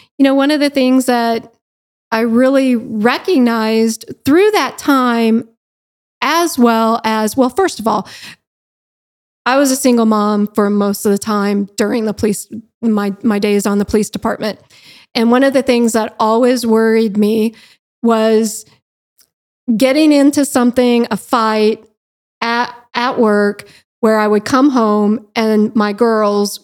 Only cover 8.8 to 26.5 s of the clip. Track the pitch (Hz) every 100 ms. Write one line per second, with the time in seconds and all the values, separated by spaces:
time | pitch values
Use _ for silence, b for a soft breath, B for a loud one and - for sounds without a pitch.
8.8 | _ _ _ _ _ _ - 262 285 262
9.8 | 262 240 226 214 208 208 202 - 202 208
10.8 | 202 196 214 202 220 208 202 202 202 -
11.8 | 208 240 220 202 220 202 - 214 - _
12.8 | 233 214 202 196 240 202 208 202 202 202
13.8 | 202 214 208 - 226 208 214 - _ B
14.8 | B B B - 233 247 277 269 254 240
15.8 | 233 226 220 - 220 226 247 254 233 220
16.8 | 226 220 226 196 208 220 220 220 B B
17.8 | _ _ 233 226 220 220 220 - - b
18.8 | _ _ _ _ _ _ _ _ - 220
19.8 | 262 277 311 294 277 285 277 277 247 240
20.8 | 247 240 233 196 - 247 220 214 214 226
21.8 | - _ _ _ _ - 233 233 240 -
22.8 | _ - 240 262 220 208 202 202 - b
23.8 | b - 220 220 214 208 214 262 285 254
24.8 | 220 208 208 214 - - 220 220 214 214
25.8 | 208 202 240 220 214 208 202